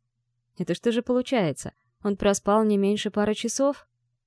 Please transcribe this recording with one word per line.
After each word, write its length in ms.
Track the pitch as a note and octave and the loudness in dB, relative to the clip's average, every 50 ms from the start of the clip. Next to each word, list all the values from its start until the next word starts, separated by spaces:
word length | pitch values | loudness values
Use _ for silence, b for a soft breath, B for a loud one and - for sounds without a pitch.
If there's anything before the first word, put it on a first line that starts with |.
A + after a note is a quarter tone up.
| _ _ _ _ _ _ _ _ _ _ _ - | _ _ _ _ _ _ _ _ _ _ _ -8
Это 160 | F3 - F3+ | -4 -4 -4
что 160 | - - A#3 | -2 0 0
же 120 | A3 A#3+ A#3 | 0 0 -2
получается? 720 | - B3 B3 B3 - C4+ A#3 F#3 D3+ C3 - - - - _ _ _ _ _ - | 0 0 0 0 0 0 0 0 0 -2 -4 -10 -14 -16 _ _ _ _ _ -4
Он 140 | - G3+ | -4 -2
проспал 480 | - - G3+ G3 - - G3+ G#3 A3 A3 | 0 2 0 0 2 2 2 2 4 4
не 120 | G#3+ G#3 | 4 2
меньше 360 | G3 G3 G3 G#3 G#3 - G#3+ - | 2 2 2 0 0 -2 -4 -2
пары 220 | G#3 G#3 G#3 G#3+ | 0 0 0 -2
часов? 520 | - - A3+ - - C4+ C#4+ C#4 - - _ _ _ _ _ _ _ _ | -2 -4 -6 -2 0 0 0 0 -2 -10 _ _ _ _ _ _ _ _